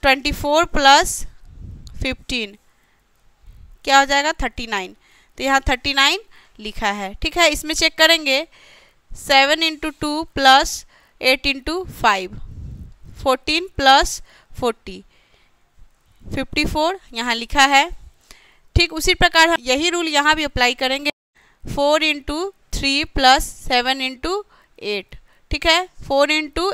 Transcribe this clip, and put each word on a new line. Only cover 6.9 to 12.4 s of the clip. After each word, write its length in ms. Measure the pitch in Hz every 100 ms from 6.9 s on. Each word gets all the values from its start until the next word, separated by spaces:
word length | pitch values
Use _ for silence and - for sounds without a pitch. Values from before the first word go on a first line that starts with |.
है। 200 | 202 196
ठीक 220 | 208 320 339
है, 140 | 339
इसमें 240 | 302 302
चेक 220 | 320 320 -
करेंगे 500 | 320 330 302 269 330 _ - - _ _ _
सेवन 520 | - - 277 277 311
इंटू 280 | 320 311 311
टू 300 | 285 302 294 320
प्लस 500 | - 269 269 330 - - _ _ _
एट 260 | 262 262 277
इंटू 360 | 269 262 339 370
फ़ाइव, 480 | - 233 196 185 214